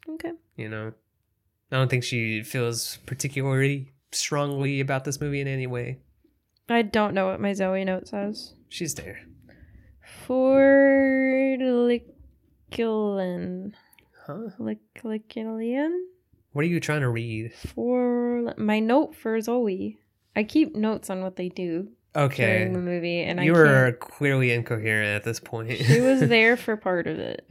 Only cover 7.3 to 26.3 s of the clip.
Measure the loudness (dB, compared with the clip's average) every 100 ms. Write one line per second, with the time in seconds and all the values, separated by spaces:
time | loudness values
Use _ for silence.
7.3 | -2 -4 -2 -2 -2 -2 -4 -6 -8 -6
8.3 | -8 -16 -20 _ -10 -8 -8 -12 -16 -20
9.3 | -20 -20 -20 -20 -20 _ _ -20 -20 -4
10.3 | 2 4 6 8 8 8 6 4 4 2
11.3 | 2 2 0 0 2 2 2 -2 _ -20
12.3 | _ _ _ _ -4 -2 0 -2 -2 -4
13.3 | -6 -8 -8 -12 -16 _ _ _ _ -16
14.3 | -12 -12 -10 -8 -8 _ -14 -10 -10 -10
15.3 | -10 -8 -6 -4 -2 -2 -4 -8 _ _
16.3 | _ _ -4 -2 -2 -2 -2 0 -2 -4
17.3 | -8 -10 -12 -14 -6 -2 0 0 0 -2
18.3 | -2 -4 -4 0 0 2 2 2 -4 -4
19.3 | -4 -2 -2 -2 -2 -6 -10 _ _ _
20.3 | -4 0 2 2 0 -2 -2 -6 -6 -6
21.3 | -6 -8 -4 -4 -4 -6 -14 _ -2 0
22.3 | 2 2 2 0 -2 -4 -4 -2 -4 -2
23.3 | 0 4 8 8 8 4 0 -10 -2 0
24.3 | 2 2 2 -2 -4 0 0 0 -2 -4
25.3 | -8 -8 -10 -8 -2 4 6 6 4 4